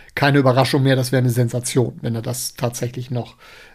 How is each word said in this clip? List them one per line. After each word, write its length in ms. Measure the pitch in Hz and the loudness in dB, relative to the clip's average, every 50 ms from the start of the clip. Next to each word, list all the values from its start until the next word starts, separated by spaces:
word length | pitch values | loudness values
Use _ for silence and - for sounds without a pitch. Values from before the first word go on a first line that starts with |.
| - - - | -20 -14 -4
keine 240 | - 143 143 139 143 | 0 2 4 4 4
Überraschung 440 | 131 131 120 135 127 123 - 147 131 | 4 4 4 4 2 2 2 2 4
mehr, 140 | 135 135 | 4 2
das 160 | 123 131 123 - | 2 2 0 0
wäre 100 | 131 123 | 2 2
eine 80 | 127 | 2
Sensation, 680 | 113 123 123 117 - 123 117 - - 135 117 123 - - - | 2 2 0 0 -2 -4 -6 -2 0 0 0 0 -2 -6 -6
wenn 120 | 117 113 | -4 -4
er 60 | 113 | -4
das 360 | 110 120 123 127 - - - | -4 -6 -6 -8 -8 -10 -8
tatsächlich 540 | - 127 120 123 - 123 120 123 135 123 - | -6 -4 -4 -4 -4 -6 -6 -6 -8 -10 -6
noch, 260 | 131 120 113 - - _ - - - - - - | -6 -6 -6 -8 -12 _ -20 -20 -20 -20 -20 -20